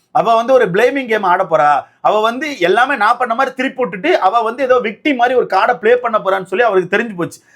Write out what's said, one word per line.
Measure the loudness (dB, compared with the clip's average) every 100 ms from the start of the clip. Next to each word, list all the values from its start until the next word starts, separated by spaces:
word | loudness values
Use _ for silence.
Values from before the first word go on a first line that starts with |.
| _
அவ | -2 2
வந்து | 2 2
ஒரு | 2
பிளேமிங் | 2 2 2 0 -2
கேம் | -2 0
ஆட | 0
போறா, | 2 2 2 2 -2 _
அவ | 0 0
வந்து | 0 -2 -8 -2
எல்லாமே | 0 2 2 0
நான் | -2 0
பண்ண | -2
மாதிரி | -2 -2 -4
திருப்பி | -6 -4
விட்டுட்டு | -6 -4 0 0
அவ | 0 0
வந்து | -2 -2
ஏதோ | 0 0
விக்டிம் | 0 -4 -2 0
மாதிரி | 0 0
ஒரு | 0
கார்டை | 0 0
ப்ளே | 0 0 0
பண்ண | 0 -2
போறான்னு | -2 -4 -2
சொல்லி | 0
அவருக்கு | 2 2 0 -2
தெரிஞ்சு | -4 -6
போச்சு. | -8 -10 _